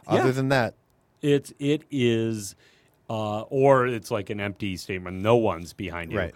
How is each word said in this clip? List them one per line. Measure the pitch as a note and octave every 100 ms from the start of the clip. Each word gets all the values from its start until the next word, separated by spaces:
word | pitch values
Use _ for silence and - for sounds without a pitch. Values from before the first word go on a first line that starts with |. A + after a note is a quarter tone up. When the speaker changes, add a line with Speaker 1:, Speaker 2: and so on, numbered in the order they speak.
| -
Speaker 1:
Other | - B2+
Speaker 2:
Yeah. |
Speaker 1:
than | C3 C3+
that. | C3+ A2 - _ _ _ _
Speaker 2:
It's, | D3 C#3+ - -
it | C#3+ D3+ -
is, | C#3+ A#2+ A2+ A2+ A2 G2+ - _ _ _ _ -
uh, | A2 G#2+ G#2+
or | A2+ C#3 C#3 C3+ B2
it's | A2+ -
like | A2 F#2+
an | G#2
empty | G2+ F#2+ G2+ F#2
stadium, | - F#2 F2+ F#2
no | G#2+ A#2+
one's | G#2+ E2+ E2+
behind | - F2+ E2+ E2
you. | G#2
Speaker 1:
Right, | E2+